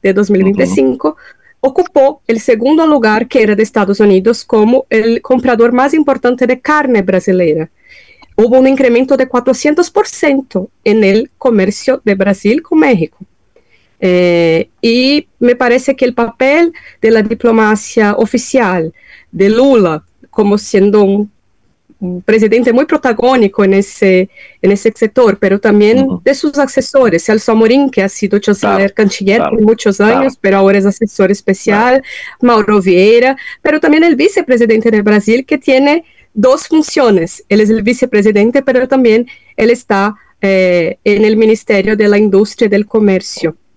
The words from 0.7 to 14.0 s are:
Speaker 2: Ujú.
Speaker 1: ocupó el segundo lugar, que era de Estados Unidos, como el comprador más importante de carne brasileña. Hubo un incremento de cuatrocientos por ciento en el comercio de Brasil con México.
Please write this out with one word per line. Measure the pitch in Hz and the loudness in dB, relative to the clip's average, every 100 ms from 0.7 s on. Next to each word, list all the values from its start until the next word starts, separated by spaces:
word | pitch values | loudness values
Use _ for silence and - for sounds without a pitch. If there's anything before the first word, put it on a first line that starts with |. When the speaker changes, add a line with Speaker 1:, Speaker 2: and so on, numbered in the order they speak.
| 196 262 254 311 | 0 0 -2 -6
Speaker 2:
Ujú. | - - - _ _ | -8 -14 -20 _ _
Speaker 1:
ocupó | 269 262 349 294 269 285 - | -2 -2 0 2 0 0 -4
el | 226 | -4
segundo | - 226 247 320 320 | -2 0 0 2 2
lugar, | 294 220 214 - | 2 0 0 -2
que | 262 | 0
era | 214 208 | 0 0
de | |
Estados | 220 220 196 202 | -2 -2 -2 0
Unidos, | 208 190 202 233 - | 2 2 0 -2 -2
como | 220 214 262 - | 0 2 0 0
el | 220 226 233 | -2 -2 -2
comprador | - 254 254 233 233 | -2 -2 0 2 2
más | 247 269 | 2 0
importante | 311 294 262 247 254 247 | 0 0 -2 -2 0 -2
de | 254 | -2
carne | - 302 277 226 | -2 -2 0 0
brasileña. | 185 185 202 185 170 156 160 _ _ - _ _ - - | 0 -2 0 0 0 -2 -6 _ _ -20 _ _ -8 -2
Hubo | 226 262 | 2 4
un | 262 | 2
incremento | 269 262 240 262 262 | 2 2 0 0 0
de | 262 | 0
cuatrocientos | 247 247 254 294 302 349 | -2 -2 -2 0 0 0
por | 415 - | -2 -4
ciento | - 302 269 262 190 190 _ 220 | -2 -2 -2 -4 -8 -10 _ -2
en | 220 | 0
el | 196 202 247 _ | 2 0 -2 _
comercio | 254 214 190 - - 254 208 | -2 0 0 -2 -4 -2 -2
de | 196 | -2
Brasil | 190 196 202 285 | -2 -2 -2 -2
con | - 311 | 0 0
México. | 302 208 156 _ - _ _ _ _ _ _ _ | 2 0 -2 _ -20 _ _ _ _ _ _ _